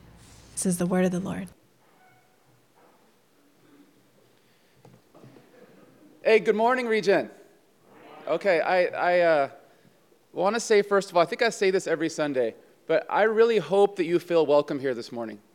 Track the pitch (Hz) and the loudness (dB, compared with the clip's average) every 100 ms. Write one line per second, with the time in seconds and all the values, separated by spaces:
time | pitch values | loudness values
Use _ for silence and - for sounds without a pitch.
0 | - - - - - - 190 175 180 185 | -20 -20 -20 -20 -16 -6 -4 -2 -2 0
1 | 185 180 196 - 190 - _ _ _ _ | 0 -2 -6 -10 -12 -16 _ _ _ _
2 | _ _ _ _ _ _ _ _ _ _ | _ _ _ _ _ _ _ _ _ _
3 | _ _ _ _ _ _ _ 143 _ _ | _ _ _ _ _ _ _ -20 _ _
4 | _ _ _ _ _ _ _ _ - - | _ _ _ _ _ _ _ _ -20 -20
5 | _ - - 240 - - - - - _ | _ -20 -20 -20 -20 -20 -20 -20 -20 _
6 | - - - 220 214 208 226 254 240 220 | -20 -4 2 2 2 0 0 0 -2 -2
7 | 180 180 107 - - _ _ _ _ - | 2 0 -2 -10 -20 _ _ _ _ -20
8 | - - - 165 202 165 - 185 175 - | -20 -14 -6 -4 0 0 2 0 0 -2
9 | 170 180 170 156 135 - - _ _ _ | 0 2 4 2 0 -6 -20 _ _ _
10 | _ _ _ 143 185 226 - 214 202 202 | _ _ _ -4 -2 -2 2 2 2 0
11 | 190 175 165 233 233 - 190 190 - 156 | 0 0 0 0 -2 0 0 0 -2 -2
12 | 160 160 151 127 113 - - _ - 160 | -4 -4 -4 -2 -2 -4 -16 _ -2 -2
13 | - 147 220 220 233 220 147 196 202 202 | 0 0 2 4 2 2 0 2 2 0
14 | 160 170 - 170 143 147 147 147 135 117 | -2 -2 0 0 4 2 0 -4 -4 -6
15 | 120 120 113 107 _ | -8 -10 -10 -12 _